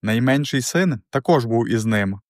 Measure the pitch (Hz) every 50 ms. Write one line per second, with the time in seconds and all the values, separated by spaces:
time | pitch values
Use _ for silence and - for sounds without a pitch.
0 | - 107 110 117 127 131 131 139 147 - - 139 123 - - 170 190 185 151 -
1 | - _ - 139 - - - 151 117 117 113 117 117 104 - 113 107 110 110 107
2 | 101 98 98 101 _ _